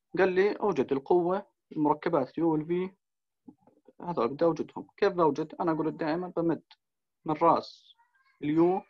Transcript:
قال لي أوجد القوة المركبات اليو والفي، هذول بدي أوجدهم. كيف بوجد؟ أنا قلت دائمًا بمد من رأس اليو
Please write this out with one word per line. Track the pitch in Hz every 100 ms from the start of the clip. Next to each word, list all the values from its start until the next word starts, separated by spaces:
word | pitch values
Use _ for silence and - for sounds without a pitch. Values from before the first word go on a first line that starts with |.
| _ 165
قال | 190
لي | 180 202
أوجد | - 208 160 123
القوة | 135 - 180 170 190 - _ _
المركبات | 160 151 151 180 165 127 -
اليو | 165
والفي، | 156 151 175 185 - _ _ _ _ - - _ _ _ -
هذول | 170 165 113
بدي | 143
أوجدهم. | 170 160 117 - 90 _
كيف | 202
بوجد؟ | 180 160 139 156 -
أنا | 175
قلت | 156 156
دائمًا | 151 160 165 196 -
بمد | 165 156 - - _ _ _ _
من | 160 156
رأس | 170 135 - - _ _ _ _ _ _
اليو | 147 156 170 190 -